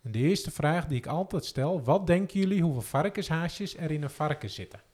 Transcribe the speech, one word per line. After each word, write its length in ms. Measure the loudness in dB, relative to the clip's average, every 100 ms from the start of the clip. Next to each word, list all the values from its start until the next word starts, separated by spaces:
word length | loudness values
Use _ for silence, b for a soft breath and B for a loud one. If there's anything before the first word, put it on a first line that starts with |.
En 100 | -6
de 80 | 2
eerste 320 | 4 2 -2
vraag 340 | 0 2 2 0
die 100 | -2
ik 100 | -2
altijd 380 | -4 -2 -4 -4
stel: 380 | -2 0 0
"Wat 240 | 4 4 4
denken 320 | 2 2 0
jullie 220 | 2 4
hoeveel 200 | 2 0
varkenshaasjes 960 | 0 0 0 -2 -2 -2 -2 -4 -8 -6
er 140 | -4
in 120 | -4
een 60 | -4
varken 400 | -2 -2 -2 -6
zitten?" 320 | -10 -12 -16 _